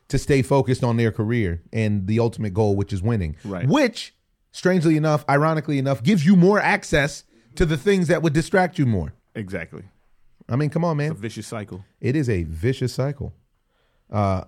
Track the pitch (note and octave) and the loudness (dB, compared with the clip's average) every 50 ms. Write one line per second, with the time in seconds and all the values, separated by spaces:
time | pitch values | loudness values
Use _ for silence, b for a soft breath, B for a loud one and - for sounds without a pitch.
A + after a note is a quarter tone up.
0 | b b - - - - D3+ C#3 A#2+ - C#3+ C#3 C3 - B2+ - - A#2+ A#2 A#2 | b b -4 -2 0 2 2 2 2 2 2 2 2 2 0 0 0 0 0 2
1 | A#2 A2+ G2+ - A2 G#2+ A#2+ A#2+ G#2+ F2+ E2+ E2 - - - A2+ A2 G#2+ G#2 G#2 | 2 0 0 0 -2 -2 0 0 -2 -2 -4 -6 -8 -8 -4 -2 -2 0 0 -2
2 | F#2+ F#2 A2 A2 A2+ A#2+ A2 - A2 G#2+ F2+ G2 A2 G#2 G2+ G2 G2+ - - F#2+ | -2 0 0 2 0 0 -2 -4 -6 -4 0 0 2 2 2 0 -2 -4 -4 -4
3 | E2+ A2+ A#2+ G#2+ F2 D#2 D2+ - - G#2+ G2 F2+ G#2+ C3 F#3 D4 D4 A#3+ - - | -2 -2 -2 -2 -2 -4 -6 -8 -10 -10 -6 -4 0 2 2 4 2 2 0 -4
4 | - - _ _ _ _ _ _ _ _ - - - F3+ F#3 F#3 D3+ E3 D#3 D3+ | -14 -16 _ _ _ _ _ _ _ _ -10 -4 0 0 2 2 2 2 2 2
5 | D3+ D#3 D3+ D3 - - C#3 C#3+ D3+ D#3+ D#3+ D#3 - - D3 C#3 C3 C#3 C#3 - | 2 2 0 0 0 0 2 2 2 2 0 -2 -2 -2 -2 -2 0 0 -2 0
6 | A2+ D3 G#3+ F#3 C#3 E3 G3+ F3+ E3+ F#3 G#3 G3+ - D#3 G3 G3 - - - D3+ | 2 2 2 4 6 6 6 8 8 6 6 4 2 2 0 -2 -2 0 0 0
7 | C#3 D3 - - - _ b b b b b - F#3 D#3+ D#3+ D3 - G3+ G3+ F#3+ | 0 0 -2 -8 -18 _ b b b b b 0 0 0 0 0 2 2 2 2
8 | F3+ D3 F3 D#3+ D3+ E3+ C3+ D#3+ E3 - - F#3+ F3+ E3+ - - D3 B2 A2 F#2+ | 2 2 2 2 2 2 2 0 0 2 2 2 2 2 0 0 0 0 0 0
9 | D#2+ D2 - _ _ _ - A#2 G#2+ F#2 F#2+ F2+ E2+ F2 - D2+ F#2+ G2 _ _ | -2 -4 -8 _ _ _ -12 -12 -10 -8 -8 -10 -10 -10 -14 -18 -20 -20 _ _
10 | _ _ _ _ _ _ _ _ - - A#2 C3 D3+ D3 - E3+ E3 F3 D#3+ D3 | _ _ _ _ _ _ _ _ -10 -6 -4 -2 -2 -2 -2 -2 -2 -2 0 -2
11 | D3 D3+ D#3+ G2 G2+ A2+ - A2 G#2 - - A2+ G#2 G2 F#2 F#2 F#2+ - _ _ | -2 -4 -4 -6 -8 -10 -10 -10 -12 -10 -10 -12 -10 -10 -12 -14 -16 -18 _ _
12 | - A2 C3 D#3+ D3 A#2+ A2 F2+ E2+ D#2 D#2+ D#2+ E2 B2 C3+ - C3 A#2+ - - | -4 -2 0 0 0 0 0 -2 -2 -4 -6 -4 -2 -2 -2 -2 -4 -4 -2 -2
13 | B2+ C#3+ C#3+ - - - - _ _ _ _ _ _ _ _ _ _ _ _ _ | -4 -4 -4 -6 -10 -12 -14 _ _ _ _ _ _ _ _ _ _ _ _ _
14 | _ - - G#2 G#2 G2 F#2+ F#2 - | _ -6 -2 0 0 0 0 -2 -4